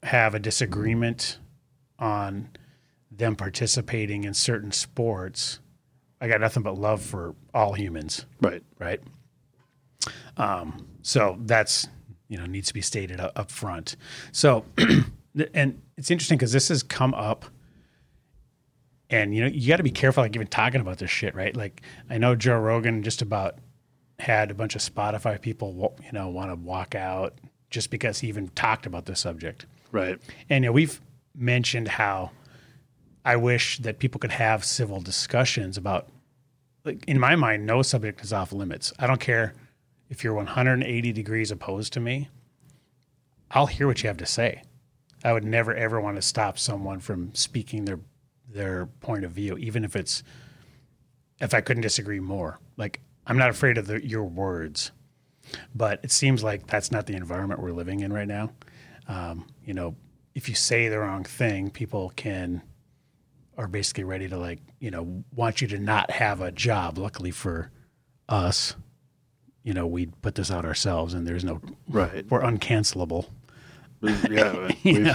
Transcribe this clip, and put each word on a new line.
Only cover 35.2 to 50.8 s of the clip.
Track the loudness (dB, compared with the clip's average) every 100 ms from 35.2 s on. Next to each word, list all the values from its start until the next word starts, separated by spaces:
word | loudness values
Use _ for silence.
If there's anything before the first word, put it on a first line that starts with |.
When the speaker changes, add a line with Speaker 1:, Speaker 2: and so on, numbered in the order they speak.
| 2 2 4 2 -4 -4
Speaker 1:
about, | -2 -2 -4 -20 _ _ _ _ _ _
like, | -10 -6 2
in | 4
my | 6 6
mind, | 4 2 2
no | 2
subject | 4 2 -2 -8
is | -4
off | -4 -2
limits. | -6 -6 -6 -8 -2
I | 0
don't | 2
care | 2 2 2 -4 -20 _ _ _ -16
if | -6
you're | -2
one | -2 -2
hundred | 2 4 4
eighty | 0 0 -2
degrees | -2 -2 -2 -2
opposed | -4 -6 -6 -4
to | -4
me. | -2 -4 -6 -12 _ _ _ _ _ _ _ _ _ _ 0
I'll | 2 2
hear | 2 2
what | 2
you | -2
have | -4
to | -4
say. | 0 0 -2 -14 _ _ _ _ _
I | 2
would | 2
never, | 2 2 2
ever | 0 0 0
wanna | -2 -2
stop | -2 0 0 0
someone | -4 -4 -6 -8
from | -6 -6 -4
speaking | -4 -2 -4 -4 -6
their, | -4 -6 -10 _ _ _ -14
their | -8 -6 -4 -8 -10
point | -6 -4
of | -4
view, | -6 -6 -4
even | -4 -2
if | -2 -4
it's, | -4 -6 -6 -20 -20 -20 -20 -20